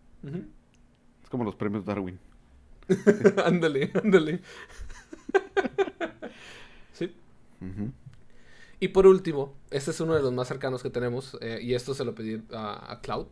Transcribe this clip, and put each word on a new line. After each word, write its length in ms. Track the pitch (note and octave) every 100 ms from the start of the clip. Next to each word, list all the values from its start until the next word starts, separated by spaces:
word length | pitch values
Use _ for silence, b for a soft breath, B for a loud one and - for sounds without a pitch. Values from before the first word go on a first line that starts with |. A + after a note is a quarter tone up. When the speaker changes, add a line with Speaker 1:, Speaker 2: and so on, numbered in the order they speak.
| - -
Speaker 1:
Ujú. 220 | C#3+ E3+ G#3 - _ _ - _ _ _
Speaker 2:
Es 60 | -
como 140 | B2+
los 120 | A2 -
premios 280 | G#2 G#2 F#2+
Darwin. 320 | G2+ F#2 F#2+ - - - - - - -
Speaker 1:
<laughs> 580 | F#3 G#3+ G#3 G#3 G3 E3+
Ándale, 460 | E3+ D#3+ C#3+ F#3 F#3
ándale. 400 | G#3+ F#3 D#3 F3+ B
<laughs> 60 | B B B B B - - - G4 G4 G4+ - - F#4+ - D#4+ - - B B B B B B
Sí. 200 | - F3 - - - - -
Speaker 2:
Ujú. 300 | F#2 G2 G#2+ C3 - - - b b b b b
Speaker 1:
Y 100 | F#3
por 160 | F#3 F#3+
último, 460 | F#3+ F3 C#3+ C#3 - -
este 200 | C#3 C#3+
es 80 | D#3+
uno 140 | D#3+ D#3+
de 60 |
los 100 | C3
más 140 | B2 B2+
cercanos 340 | C3 C3+ B2+
que 60 | C3
tenemos, 480 | A#2+ A#2+ A#2+ A#2+ -
eh, 180 | A2+ A2+
y 120 | A#2+
esto 200 | B2 B2
se 100 | C3+ A#2+
lo 80 | A2
pedí 260 | A2 A2 A2
a, 400 | A2+ G#2 - -
a 100 | A2+
Cloud, 260 | - A2+ -